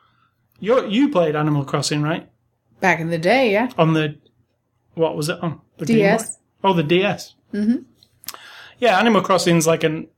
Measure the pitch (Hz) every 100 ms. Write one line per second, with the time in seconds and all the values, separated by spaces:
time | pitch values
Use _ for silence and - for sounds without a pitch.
0 | _ _ _ _ _ - 196 254 220 208
1 | 285 185 160 151 151 147 135 147 - 151
2 | 147 170 - _ _ _ _ - 190 160
3 | 160 170 175 254 247 196 247 - 160 156
4 | 151 151 _ _ _ _ _ _ _ -
5 | 160 165 151 - 170 139 _ - 151 226
6 | 196 220 - - _ _ 190 175 151 175
7 | 202 - - _ - 202 208 277 - _
8 | _ _ - - - - - - 233 190
9 | 233 202 185 180 175 170 160 160 160 160
10 | -